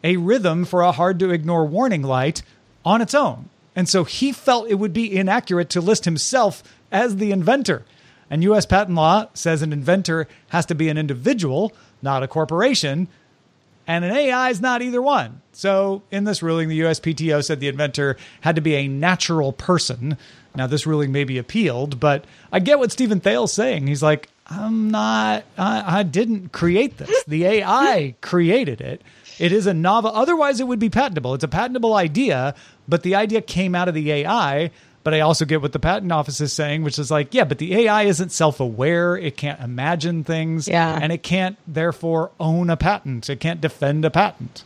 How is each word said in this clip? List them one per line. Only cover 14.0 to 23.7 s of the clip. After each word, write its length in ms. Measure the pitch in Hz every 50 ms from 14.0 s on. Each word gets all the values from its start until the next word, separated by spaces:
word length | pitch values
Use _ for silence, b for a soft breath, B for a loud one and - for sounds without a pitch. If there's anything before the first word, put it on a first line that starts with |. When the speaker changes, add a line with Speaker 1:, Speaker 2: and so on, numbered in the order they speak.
| 175
Speaker 1:
an 80 | 180 220
A 140 | 277 294 262
I 180 | 247 254 254 254
is 100 | 247 175
not 200 | 220 254 247 240
either 220 | 247 254 240 247
one. 380 | 254 285 285 208 127 110 120 - _ _
So 500 | _ - - 196 196 196 196 196 196 196 - _
in 140 | - 202 202
this 180 | 214 196 -
ruling, 260 | 165 165 165 165 160 160
the 80 | 160
U 100 | 156 160 165
S 120 | 160 -
P 120 | - 160 160
T 180 | 135 160 160
O 80 | 151 147
said 200 | 139 - 156 135
the 80 | 135 143
inventor 480 | 131 135 147 143 131 143 143 139 131 B B B B B
had 120 | - 156 165
to 60 | 165
be 120 | 147 160 151
a 120 | 139 139 139
natural 640 | 135 139 151 175 185 175 - - 170 160 143 135
person. 640 | - - - - 180 165 - - 123 120 117 147 156 B B B B B B B -
Now, 100 | - 131 123
this 180 | 147 147 -
ruling 240 | 160 156 151 147 135
may 140 | 135 143 143
be 120 | 127 131
appealed, 640 | 127 120 - - 220 220 151 120 120 139 147 139 120
but 260 | 151 147 143 151 - B B B B B
I 80 | - 190
get 180 | 185 262 294 285
what 140 | 254 220
Stephen 260 | - - 254 214 214 180
Thale's 320 | - 196 220 247 233 185
saying. 360 | - 196 220 262